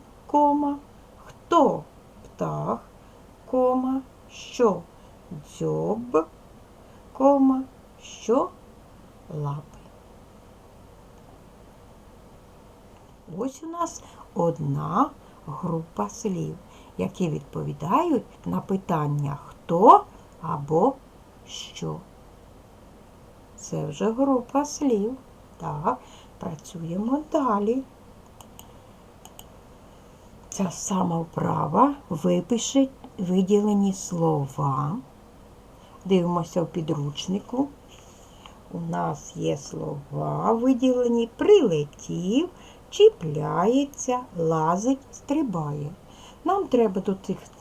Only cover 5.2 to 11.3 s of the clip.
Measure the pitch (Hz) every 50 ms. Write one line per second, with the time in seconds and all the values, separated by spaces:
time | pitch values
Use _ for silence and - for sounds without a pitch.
5.2 | - - - 151 - - - - 160 160 156 156 160 170 202 233 240 247 247 311
6.2 | 330 - - - - - - - - - - - - - - - - - - -
7.2 | 269 277 285 277 269 262 262 262 262 - - - - - - - - - - -
8.2 | - - 226 277 339 - - - - - - - - - - - - - - -
9.2 | - - 160 151 147 143 143 151 - - - - - - - - - - - -
10.2 | - - - - - - - - - - - - - - - - - - - -
11.2 | - -